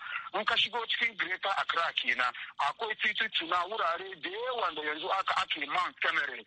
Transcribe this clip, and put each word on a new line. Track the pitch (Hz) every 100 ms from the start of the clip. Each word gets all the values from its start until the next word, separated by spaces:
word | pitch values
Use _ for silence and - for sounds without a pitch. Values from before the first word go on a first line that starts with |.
| - - -
in | 190
ka | 214 226
shigo | 220 233
cikin | 220 - 233 190
Greater | 160 185 202 180
Accra | 135 151 160
kenan, | - 127 123 123 - - -
akwai | - - 220 -
tituna | 240 - 226 - - 180
wurare | 180 214 175 170 190 -
da | 339
yawa | 415 494 480 359
da | 269
yanzu | 226 311 -
aka | 381 - -
ake | 190 - 143
man | 170 170 -
camera | 170 160 143 120